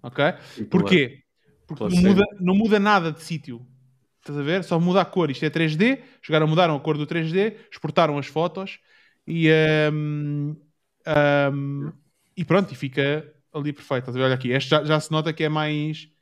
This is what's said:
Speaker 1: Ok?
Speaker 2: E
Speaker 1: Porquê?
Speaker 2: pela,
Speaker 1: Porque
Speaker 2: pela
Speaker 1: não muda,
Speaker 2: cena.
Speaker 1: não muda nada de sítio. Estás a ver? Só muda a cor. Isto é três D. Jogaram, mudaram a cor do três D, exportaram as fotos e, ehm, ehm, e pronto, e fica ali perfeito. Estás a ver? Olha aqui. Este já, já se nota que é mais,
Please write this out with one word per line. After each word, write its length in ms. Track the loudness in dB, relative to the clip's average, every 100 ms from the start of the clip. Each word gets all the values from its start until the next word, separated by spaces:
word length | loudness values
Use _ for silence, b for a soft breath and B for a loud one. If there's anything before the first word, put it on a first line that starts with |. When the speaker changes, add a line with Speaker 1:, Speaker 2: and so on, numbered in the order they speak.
Speaker 1:
Ok? 220 | -14 -2 -2 -2 B B
Speaker 2:
E 60 |
Speaker 1:
Porquê? 580 | -2 0 4 2 2 -6 _ _ _ _ _
Speaker 2:
pela, 0 |
Speaker 1:
Porque 160 | -8
Speaker 2:
pela 60 | -2
Speaker 1:
não 120 | 2 4
muda, 140 | 4
Speaker 2:
cena. 160 | 2 -2
Speaker 1:
não 140 | 0
muda 260 | 2 4 2
nada 320 | 4 2 0
de 100 | -6
sítio. 420 | -10 -10 -10 -18 -18 _ _ _ _ _
Estás 200 | -10 -6
a 40 |
ver? 220 | -2 -2
Só 140 | 0 0
muda 200 | 4 2
a 20 |
cor. 260 | 2 0 -2
Isto 140 | 0
é 60 | -4
três 260 | 0 -2 2
D. 260 | 0 0 B B
Jogaram, 280 | -2 2 2
mudaram 260 | 2 2
a 60 | 0
cor 180 | -2 -4
do 80 | -2
três 240 | -4 -2
D, 240 | -2 -2 -4 B
exportaram 480 | -12 -4 2 2 0
as 80 | -6
fotos 520 | -4 -4 -6 -12 -14 b b b b -8
e, 220 | 0 4
ehm, 1080 | 6 4 2 2 0 -4 -6 -4 -4 -6 -8 _ _ _ _ -2
ehm, 840 | 2 4 2 0 -2 -6 -8 -10 -12 _ _ _ -10
e 80 |
pronto, 280 | 0 0 0
e 20 |
fica 580 | -6 -8 -2 -2 -2 -6 _ _
ali 200 | -8 -8
perfeito. 280 | -10 -6 -6 -4
Estás 60 | -2
a 20 |
ver? 60 |
Olha 100 | 0
aqui. 160 | 0 0
Este 200 | -2 2
já, 140 | 0
já 140 | 2 -2
se 140 | 0
nota 200 | -4 -4
que 120 | -4
é 40 | -2
mais, 600 | -2 -2 -4 -4 -8 -14 _